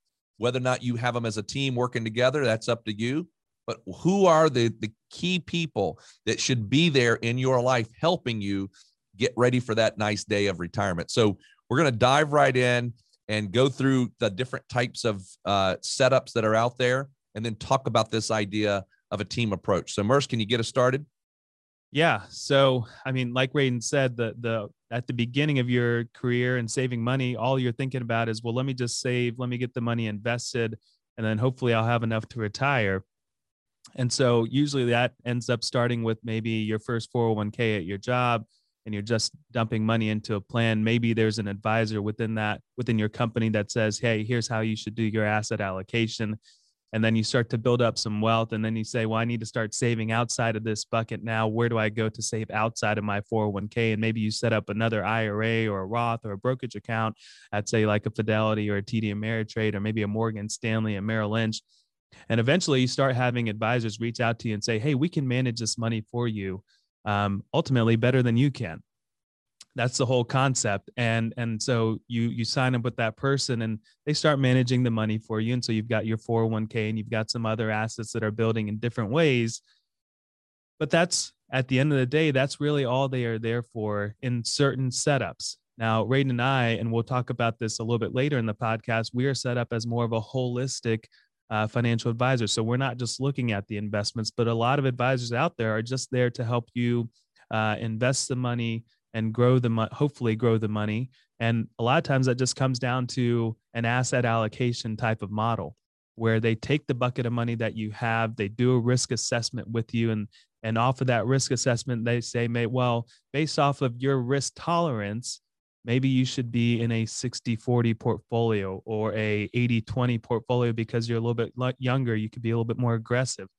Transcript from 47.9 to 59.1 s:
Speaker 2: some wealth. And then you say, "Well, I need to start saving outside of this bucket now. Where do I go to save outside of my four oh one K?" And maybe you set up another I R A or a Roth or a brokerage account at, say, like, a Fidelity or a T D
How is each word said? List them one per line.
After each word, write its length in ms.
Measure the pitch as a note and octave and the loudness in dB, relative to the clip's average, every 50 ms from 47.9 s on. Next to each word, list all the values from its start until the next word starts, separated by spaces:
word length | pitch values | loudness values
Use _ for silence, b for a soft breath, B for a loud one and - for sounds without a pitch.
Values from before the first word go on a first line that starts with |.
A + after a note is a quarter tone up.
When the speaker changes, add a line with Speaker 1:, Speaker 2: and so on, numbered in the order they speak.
| A2 | 0
Speaker 2:
some 240 | - - A2+ G#2+ G#2 | -2 -4 -4 -2 0
wealth. 320 | A2 A2+ A2+ A2+ A2+ - A2+ | 2 2 2 2 2 0 -2
And 100 | G#2+ A2 | -2 -2
then 140 | A2 A2+ | -2 -2
you 80 | A2 G#2+ | -4 -6
say, 200 | - - A#2+ A2 | -4 -2 -2 -2
"Well, 140 | A2 A2+ A2 | 0 0 -2
I 60 | A#2 | -2
need 160 | A#2 A#2+ A#2 | -2 -2 -4
to 40 | A2+ | -6
start 280 | A2 - A#2+ A2 G#2+ - | -6 -4 -4 -4 -4 -4
saving 400 | - B2+ A#2+ A#2 A2+ A2 A2+ A2+ | -2 0 0 0 0 0 0 0
outside 420 | A#2 A#2+ A2 - - A#2 A#2 A2 | 0 0 0 -2 -2 0 0 0
of 80 | G#2+ A2 | -2 -2
this 220 | A2+ G#2+ G#2 - | -4 -4 -4 -4
bucket 360 | - - A2+ A2+ - A2+ - | -2 -2 -2 -2 -2 -6 -8
now. 240 | - A#2 A2 A2 A2 | -6 -4 -2 0 0
Where 220 | A2 G#2+ A#2 A#2+ | 0 0 0 0
do 100 | A#2 A#2 | 2 2
I 120 | A2+ G#2+ G#2+ | 0 0 0
go 180 | G#2+ A#2 A2+ | 0 0 -2
to 140 | A2 G#2+ - | -2 -2 -4
save 280 | G#2+ - - A2 A2 - | -8 -4 -4 -4 -6 -4
outside 460 | G#2 G#2+ A2 A2+ A2+ - - G#2 G#2+ | -2 -2 -2 -2 -2 -2 0 0 0
of 60 | G#2+ G#2 | 0 -2
my 160 | G#2+ G2+ G2+ | -2 -2 -4
four 240 | G2+ - A2+ A2 G#2+ | -4 -2 0 0 0
oh 40 | G#2+ | 0
one 180 | G2 G2 G2+ | 0 -2 -6
K?" 240 | A2 - A#2+ A#2 A2+ | -4 -2 0 0 0
And 80 | A2 G#2 | 0 0
maybe 220 | A2 A2+ A2+ A2+ | 0 0 0 0
you 100 | G#2+ G#2+ | -2 -2
set 220 | G#2+ - - A#2 A2 | -2 -2 0 2 2
up 160 | G#2+ - - | 0 0 -2
another 340 | A2 G#2+ A2+ A#2 A2 G#2+ F2+ | -2 0 0 0 0 0 0
I 240 | G#2+ A2 A2+ A2 | 0 0 0 0
R 160 | G#2+ G2+ G#2+ A2 | 0 -2 0 0
A 240 | A2+ A2+ A2+ A2+ | 0 0 0 0
or 140 | A2 G2+ F#2+ | 0 -2 -4
a 40 | F#2+ | -4
Roth 380 | F#2+ A2+ A#2 A#2 A#2 A#2 A#2 - | -4 -2 -2 0 -2 -2 -4 -6
or 100 | A2 G2 | -8 -8
a 40 | |
brokerage 380 | G2 - B2+ C3 B2+ - A2+ - | -4 -2 -2 -2 -2 -6 -10 -10
account 420 | G#2+ - - A#2 A2+ A2+ A2 A2 B B B B B B B | -10 -8 -4 -2 0 0 -2 -2 B B B B B B B
at, 160 | - G#2 G2+ | -4 -4 -2
say, 180 | - - A2+ G#2+ | 0 2 2 4
like, 200 | G#2+ G#2 G#2 - | 4 4 2 0
a 60 | A2 | -2
Fidelity 580 | - - A2 A2 A2 G#2+ A2 A2 G#2+ G#2+ G#2 G#2 | -4 -2 -2 0 2 2 2 2 2 0 0 0
or 80 | G2+ | -2
a 40 | G2 G2 | -2 -2
T 180 | - A#2 A2 | -2 -2 -2
D 100 | A2 G#2 | 0 -2